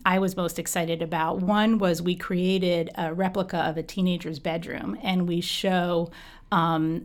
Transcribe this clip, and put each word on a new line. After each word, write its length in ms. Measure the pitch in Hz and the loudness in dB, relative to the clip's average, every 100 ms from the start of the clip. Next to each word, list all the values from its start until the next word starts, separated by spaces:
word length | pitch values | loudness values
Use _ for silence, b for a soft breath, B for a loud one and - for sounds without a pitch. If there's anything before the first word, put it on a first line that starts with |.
| 190 | 2
I 140 | 190 | 2
was 160 | 190 185 | 2 0
most 240 | 170 175 | -2 -2
excited 420 | 175 185 165 165 | -4 -2 0 -2
about, 400 | 165 160 160 190 | -2 0 0 0
one 360 | 180 208 220 220 | 2 4 4 4
was 240 | 190 165 | 2 2
we 140 | 175 175 | 0 -2
created 720 | - 180 185 190 180 170 165 - | -2 0 2 2 2 2 0 -4
a 180 | 165 | -4
replica 440 | 170 185 196 185 170 | 0 0 0 -2 0
of 200 | 160 160 | 0 -2
a 60 | |
teenager's 560 | 160 - 180 175 - 151 | -6 0 0 0 -4 -6
bedroom, 580 | 170 165 - - - 208 | -4 -4 -4 -8 -6 -6
and 260 | 196 185 175 | -2 0 0
we 140 | 170 | 0
show, 680 | 175 - 196 185 175 170 170 B B B - | -2 -2 0 2 2 0 -2 B B B -2
um, 520 | 185 165 160 160 165 | 2 2 2 0 -2